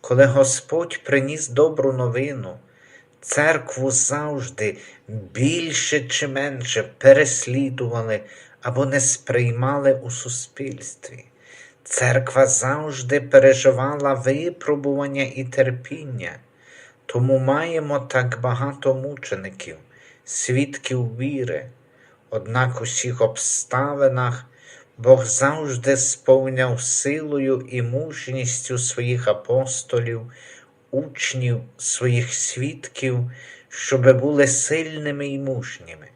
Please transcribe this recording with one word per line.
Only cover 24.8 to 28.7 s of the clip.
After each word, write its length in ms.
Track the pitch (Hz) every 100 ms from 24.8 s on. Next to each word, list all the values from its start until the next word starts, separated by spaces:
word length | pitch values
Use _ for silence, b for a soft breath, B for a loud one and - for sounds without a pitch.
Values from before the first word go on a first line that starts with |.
| B -
Бог 280 | 117 131 -
завжди 720 | - 139 156 151 123 135 135
сповняв 840 | - - - 131 135 131 127 120
силою 840 | - - 139 151 156 143 135 127 127
і 120 | 123
мужністю 960 | 120 131 160 147 - 131 123 - -